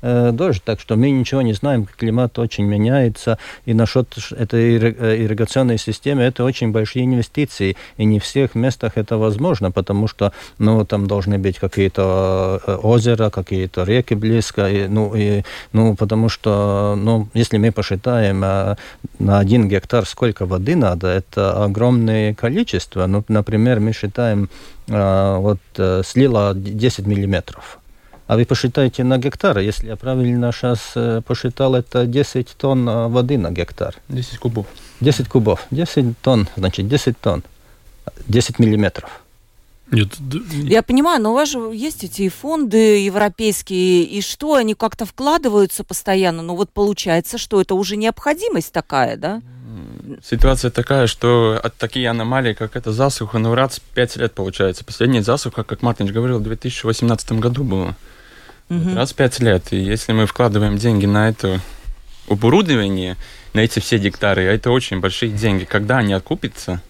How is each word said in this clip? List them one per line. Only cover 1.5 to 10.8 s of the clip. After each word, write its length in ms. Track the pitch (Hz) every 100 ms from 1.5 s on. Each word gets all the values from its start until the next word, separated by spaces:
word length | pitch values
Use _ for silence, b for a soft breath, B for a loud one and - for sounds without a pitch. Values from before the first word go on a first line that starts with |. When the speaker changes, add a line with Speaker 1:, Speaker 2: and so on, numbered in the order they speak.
Speaker 1:
знаем, 320 | 104 143 131 101 -
климат 420 | 113 117 123 -
очень 260 | 117 -
меняется. 720 | 104 104 107 139 123 110 - 110 B B -
И 80 |
насчет 320 | 113 113 131 123 -
ш-, 180 | -
этой 420 | - 113 117 117 117
ирри-, 200 | 113 113
э, 260 | 117 110 110
ирригационной 500 | 107 110 - 127 113
системы, 440 | - 107 - 143
это 200 | 123 127
очень 280 | 123 127 117
большие 320 | 110 107 127
инвестиции, 720 | 127 127 113 - 147 - 98 92 B -
и 60 |
не 140 | 107 107
в 60 |
всех 300 | - 139 135
местах 380 | 117 127 127 113 -
это 220 | 104 110
возможно, 520 | 110 107 156 127 95
потому 380 | 92 92 101 107
что, 240 | - 101 B B B
ну, 260 | 107 110